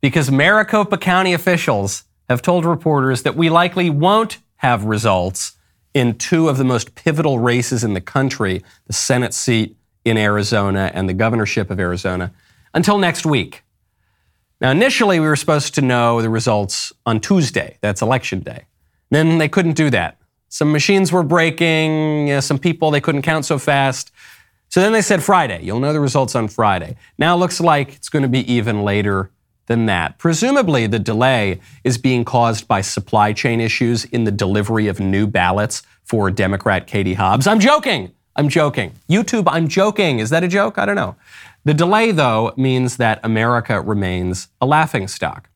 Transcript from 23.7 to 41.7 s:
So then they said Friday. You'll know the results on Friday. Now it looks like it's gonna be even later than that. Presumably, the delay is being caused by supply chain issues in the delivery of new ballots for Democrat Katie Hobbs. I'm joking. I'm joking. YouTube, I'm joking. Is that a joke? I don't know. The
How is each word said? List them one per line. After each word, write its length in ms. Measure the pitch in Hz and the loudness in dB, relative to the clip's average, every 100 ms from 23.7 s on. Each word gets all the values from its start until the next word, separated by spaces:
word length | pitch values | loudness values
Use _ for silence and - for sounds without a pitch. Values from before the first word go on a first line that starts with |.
| 139 135 123 - _ - - _ _ _ | 2 0 -2 -10 _ -20 -20 _ _ _
So 120 | - | 0
then 100 | 196 | 2
they 100 | 220 | 2
said 220 | 196 196 | 2 0
Friday. 380 | 165 190 143 85 | 4 2 2 -4
You'll 160 | 90 110 | -4 -2
know 140 | 139 | -2
the 80 | 151 | 0
results 340 | 143 139 131 123 | 0 0 0 -2
on 140 | 107 | -4
Friday. 480 | - 110 92 78 120 _ - | 0 0 0 -4 -14 _ -2
Now 180 | 156 175 | 2 2
it 20 | |
looks 240 | 180 180 | 0 0
like 340 | 170 147 139 - | 2 2 -2 -10
it's 140 | - | -4
gonna 180 | 156 135 | -2 0
be 240 | 127 120 | 0 0
even 320 | 120 110 104 | 0 0 -2
later 480 | 101 101 101 95 95 _ _ _ _ | 0 0 0 -2 -4 _ _ _ _
than 180 | 117 113 | 0 0
that. 320 | 90 80 - | 0 -4 -2
Presumably, 680 | 170 165 240 277 202 139 110 | -2 0 0 2 2 0 0
the 120 | 113 | -2
delay 600 | 98 110 127 123 101 87 - - 127 | -2 2 2 2 0 -4 -12 -6 -4
is 120 | 120 | 0
being 280 | 131 123 117 | 0 0 0
caused 420 | 123 117 107 - | 0 0 -2 -2
by 140 | 101 | -2
supply 500 | 98 - 98 110 104 | -2 -8 -2 2 2
chain 300 | 107 131 117 | 0 -2 0
issues 420 | 113 - 120 117 | -2 0 0 0
in 220 | - 120 113 | -2 -2 -2
the 60 | |
delivery 580 | 101 98 101 101 110 104 | 0 0 0 0 0 0
of 100 | 90 | -2
new 260 | 95 98 107 | -2 0 0
ballots 580 | 95 90 95 104 - - _ | 0 0 0 -2 -6 -14 _
for 260 | - 113 98 | -6 -2 0
Democrat 560 | 98 95 98 - 92 - | 0 -2 0 0 -2 -2
Katie 280 | 104 92 | -4 -2
Hobbs. 340 | 90 92 113 160 | 0 2 2 2
I'm 140 | 220 | 4
joking. 500 | 208 302 294 170 92 _ _ - | 4 2 0 -4 -6 _ _ -2
I'm 140 | 147 | 0
joking. 420 | 170 151 127 95 - - | 2 0 -2 -6 -10 -2
YouTube, 360 | 185 202 233 175 | 0 0 0 0
I'm 220 | 160 160 | 0 -2
joking. 500 | 185 202 208 185 123 | 0 0 0 -2 0
Is 120 | 110 | 0
that 120 | 160 | 0
a 60 | 180 | 0
joke? 280 | 196 214 - | 0 -2 -2
I 80 | 202 | -2
don't 120 | 101 | -2
know. 180 | 82 - _ - - _ | -4 -8 _ -20 -20 _
The 100 | 151 | -2